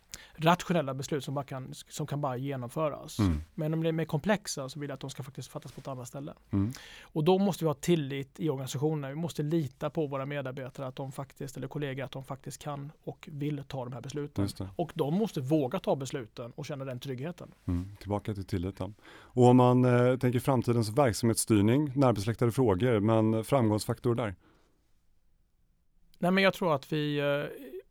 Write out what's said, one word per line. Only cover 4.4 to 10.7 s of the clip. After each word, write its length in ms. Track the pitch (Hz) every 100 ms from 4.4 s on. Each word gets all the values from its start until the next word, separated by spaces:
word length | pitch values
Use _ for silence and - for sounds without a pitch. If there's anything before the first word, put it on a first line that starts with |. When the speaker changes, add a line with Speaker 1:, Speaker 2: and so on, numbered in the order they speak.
| - - 131
Speaker 1:
så 120 | 147
vill 80 | 143
jag 60 |
att 60 | 135
de 100 | 135
ska 120 | -
faktiskt 260 | 131 135 127
fattas 220 | 147 139
på 80 | -
ett 80 | 139
annat 200 | 127 123
ställe. 260 | 139 147 - _
Speaker 2:
Mm. 220 | 98 104 - - -
Speaker 1:
Och 220 | - 160
då 140 | 156 190
måste 260 | 196 -
vi 40 | 160
ha 60 |
tillit 680 | 143 - 170 135 139 135 -
i 100 | 160
organisationen. 600 | 135 131 131 156 156 135
Vi 60 | 147
måste 260 | 170 -
lita 480 | 147 165 139 - 151
på 160 | 170 143
våra 200 | 139 135
medarbetare, 600 | 147 131 127 123